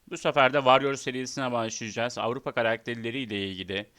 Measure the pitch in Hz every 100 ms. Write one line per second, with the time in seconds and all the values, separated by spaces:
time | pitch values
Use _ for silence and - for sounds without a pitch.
0 | - 170 165 147 131 143 127 135 139 135
1 | 139 127 127 139 127 120 113 - 113 113
2 | 120 113 110 127 143 127 113 113 120 117
3 | 117 135 113 101 98 92 92 98 107